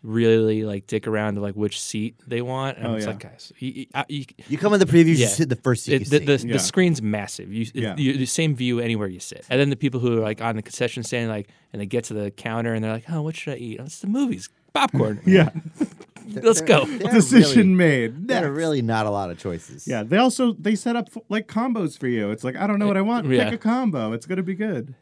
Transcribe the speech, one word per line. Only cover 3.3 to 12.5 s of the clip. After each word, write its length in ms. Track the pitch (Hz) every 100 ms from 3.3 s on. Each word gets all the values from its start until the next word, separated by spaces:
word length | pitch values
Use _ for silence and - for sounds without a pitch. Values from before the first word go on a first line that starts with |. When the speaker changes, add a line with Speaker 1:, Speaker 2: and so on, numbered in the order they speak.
| - - _
Speaker 1:
you, 100 | 131
you, 140 | 127 131
I, 120 | 135 135
you" 160 | 147 131 - -
Speaker 3:
You 80 | 147
come 160 | 208
in 60 | 208
the 40 | 190
previews, 200 | 170 165
you 80 | 160
Speaker 1:
Yeah. 120 | 117
Speaker 3:
sit 160 | -
in 60 | 156
the 60 | 123
first 280 | 135 120 -
seat 80 |
Speaker 1:
Yeah, 40 | 139
Speaker 3:
you 60 | -
Speaker 1:
the, 140 | 143
Speaker 3:
see. 60 | 143
Speaker 1:
the, 120 | 139
the 100 | 120
Speaker 2:
Yeah. 80 | 127
Speaker 1:
screen's 440 | - - 180 147
massive. 520 | 107 104 98 - 95
You, 120 | 107 113
Speaker 2:
Yeah. 220 | - 107 120
Speaker 1:
you, 200 | 135 135
the 80 | 127
same 280 | - 160 131
view 240 | 123 120
anywhere 260 | 117 113 101
you 120 | 87
sit. 240 | - - -
And 100 | 127
then 100 | 143
the 80 | 135
people 240 | 143 123
who 160 | 120 117
are, 40 |
like, 200 | 107 107
on 140 | 113 110
the 40 |
concession 420 | 104 - 120 -
stand, 260 | 113 123 117
like, 180 | 107 101 _ _
and 100 | 110
they 40 | 101
get 180 | 120 113
to 80 |
the 180 | 107 101
counter 420 | 101 117